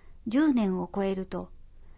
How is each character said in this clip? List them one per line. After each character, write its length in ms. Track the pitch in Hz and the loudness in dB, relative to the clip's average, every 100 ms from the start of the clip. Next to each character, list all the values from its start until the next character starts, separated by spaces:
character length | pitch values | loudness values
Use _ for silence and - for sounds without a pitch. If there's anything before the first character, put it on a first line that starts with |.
| - - 226 | -20 -14 -2
十 240 | 254 311 | 2 4
年 260 | 247 202 185 | 4 2 0
を 100 | 180 | -2
超 80 | 202 | -2
え 100 | 196 | -2
る 140 | 190 185 | -2 -6
と、 240 | 175 180 - - - - | -8 -10 -14 -20 -20 -20